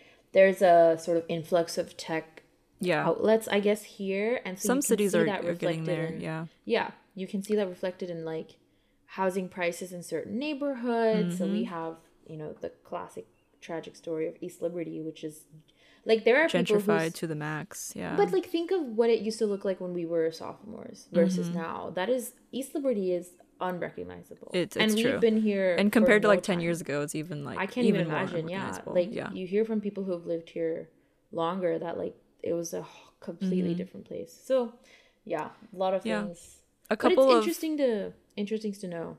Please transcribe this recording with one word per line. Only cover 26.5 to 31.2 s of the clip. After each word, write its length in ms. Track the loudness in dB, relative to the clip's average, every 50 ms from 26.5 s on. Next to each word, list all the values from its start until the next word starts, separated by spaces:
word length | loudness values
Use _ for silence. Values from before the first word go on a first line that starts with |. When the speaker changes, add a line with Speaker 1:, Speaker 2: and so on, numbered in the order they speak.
| 0 0
Speaker 1:
time. 60 | 0
Speaker 2:
years 180 | 0 -2 -2
ago, 200 | -2 -4 -4 -4 -4
it's 120 | -4 -4
even, 300 | -6 -6 -6 -8 -8 -8
like, 120 | -8 -6 -6
Speaker 1:
I 80 | -6 -4
can't 200 | -2 2 4 4
Speaker 2:
even 140 | 4 4
Speaker 1:
even 100 | 2 0
Speaker 2:
more 100 | -2 -2
Speaker 1:
imagine, 280 | -4 -2 -4 -4 -4 -4
yeah. 80 | -6 -6
Speaker 2:
unrecognizable. 360 | -6 -6 -8 -8 -6 -2 0
Speaker 1:
Like, 160 | 0 0 0 -2
Speaker 2:
Yeah. 180 | -6 -8 -6
Speaker 1:
you 160 | -8 -8 -6 -2
hear 160 | 0 0 0
from 160 | 0 0 -2
people 240 | -4 -4 -6 -6 -4
who 80 | -4
have 140 | -4 -6 -4
lived 240 | -4 -6 -6 -6 -8
here 400 | -8 -4 -4 -4 -4 -6 -8 -12 _ _ _ _ _ _